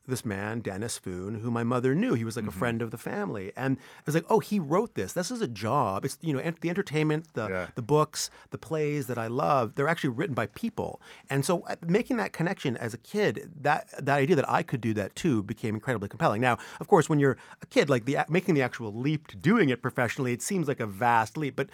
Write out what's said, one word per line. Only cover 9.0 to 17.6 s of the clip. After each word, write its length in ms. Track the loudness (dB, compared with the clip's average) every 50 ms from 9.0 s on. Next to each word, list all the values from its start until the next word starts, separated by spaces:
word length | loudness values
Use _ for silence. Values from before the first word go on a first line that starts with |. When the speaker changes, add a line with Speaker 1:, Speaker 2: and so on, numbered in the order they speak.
| -4 -4
Speaker 1:
that 100 | -4 -4
I 80 | -4
love, 480 | -4 -2 0 2 4 4 4 2 0 0
they're 140 | 0 0 0
actually 220 | 0 0 0 -2
written 240 | 0 -2 -2 -2 0
by 120 | -2 -2
people. 540 | -2 -4 -6 -8 -6 -4 -4 -6 -6 -6 -10 -16 -20 -20 -16 -8 -2
And 160 | 0 0 2
so, 160 | 2 2 0 0
uh, 140 | -4 -10 -6 -2
making 300 | 2 2 2 2 2 0 -2
that 140 | -2 -2 -2
connection 440 | -2 -2 -2 -2 -2 -2 -2 -2
as 180 | -2 -4 -6 -6
a 40 | -8
kid, 520 | _ -6 -2 0 2 2 0 -2 -6 -14 -10 -4
that, 280 | 0 0 0 0 -2 -6 -12 -6
that 200 | -2 2 2 4
idea 180 | 4 4 4
that 120 | 4 4 4
I 140 | 2 0 0
could 180 | 0 -4 -4
do 140 | -2 -2 0
that 200 | 0 -2 -4 -4
too 260 | -4 0 2 2 2 0
became 320 | -2 -6 -6 -4 -4 -4
incredibly 340 | -4 -2 -2 -2 -2 -4 -6
compelling. 320 | -4 0 2 2 2 2
Now, 180 | 2 2 2 0 -2 -10 -12 -10
of 80 | 2 6
course, 200 | 6 6 8 6
when 100 | 4 4
you're 180 | 4 4 2 0 -4 -18 -20 -20